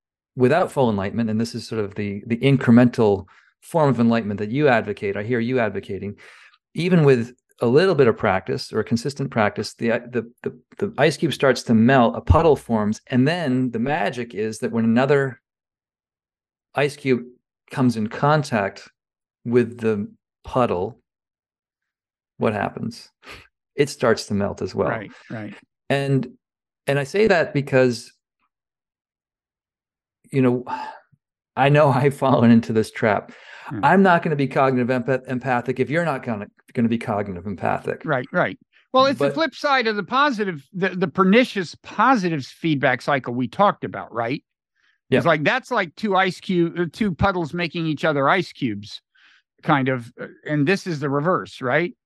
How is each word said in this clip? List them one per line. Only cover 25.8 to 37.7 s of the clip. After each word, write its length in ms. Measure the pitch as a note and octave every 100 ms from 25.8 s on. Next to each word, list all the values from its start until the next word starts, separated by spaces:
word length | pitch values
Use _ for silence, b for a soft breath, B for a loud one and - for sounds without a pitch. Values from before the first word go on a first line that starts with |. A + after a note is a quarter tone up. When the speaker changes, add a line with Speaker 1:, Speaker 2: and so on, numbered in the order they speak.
| -
Speaker 1:
And, 380 | C#3 C#3 C3+ C3+ - _ _ _ _ -
and 100 | C#3
I 60 |
say 240 | C#3 G3 G#3+
that 260 | F3+ C#3+
because, 580 | D3 C3+ C3+ B2+ A#2 - _ _ _ _ _ _ _ _ _ _ _ _ _ _ _ _ _ _ _ _ _ _
you 100 | C#3+
know, 240 | B2+ B2 - B B B B _ _ _ _ -
I 140 | C#3
know 200 | D3 D3
<laughs> 60 | B2+
I've 200 | C#3+ C#3+
fallen 340 | C3+ C#3 A#2
into 240 | A2+ -
this 160 | A2 G#2+
trap. 420 | - A2+ G2 - B B B B
Speaker 2:
Hmm. 120 | A#2
Speaker 1:
I'm 180 | C#3 F#3
not 220 | F#3+ E3+
gonna 120 | E3+ D3
be 120 | C3+
cognitive 400 | D3+ C3+ B2+ A#2+
empath-, 400 | B2+ A#2+ C3 -
empathic 520 | B2+ C3+ B2 A#2 B2
if 100 | A#2
you're 160 | D#3 E3+
not 180 | C3
gonna, 240 | A#2+ G#2+ G#2 _ _
gonna 160 | - A#2
be 80 | A#2
cognitive 480 | A#2+ G2+ G2+ F2+ F#2+
empathic. 560 | G2 A2